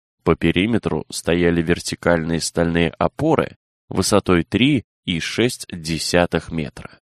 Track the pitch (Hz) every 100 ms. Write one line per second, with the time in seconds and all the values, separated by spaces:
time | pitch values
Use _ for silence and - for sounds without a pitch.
0 | _ _ - 80 82 85 107 110 - 78
1 | - - - 87 87 85 80 85 - -
2 | 90 87 80 82 - - 85 85 85 -
3 | 85 - 156 151 73 - _ _ - 98
4 | 92 101 - 87 - 101 135 131 - _
5 | - 82 - - 120 - - 90 78 78
6 | - 87 87 82 - 80 69 - - -